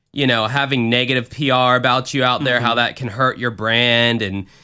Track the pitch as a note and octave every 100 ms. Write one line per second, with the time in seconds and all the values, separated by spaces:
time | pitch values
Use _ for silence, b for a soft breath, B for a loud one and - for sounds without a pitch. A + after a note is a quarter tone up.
0 | _ - C3 A#2 G#2+ C#3 C#3 C3 A2+ A#2+
1 | B2+ B2+ B2 - C#3+ B2+ B2+ B2+ B2 B2+
2 | B2+ C#3 B2+ B2 C#3 A#2+ A#2+ A#2 A#2 -
3 | A#2+ G#2+ C3 - A#2+ G#2 A2 A#2 A#2+ A#2
4 | A#2 A#2 G2+ G2 G2 -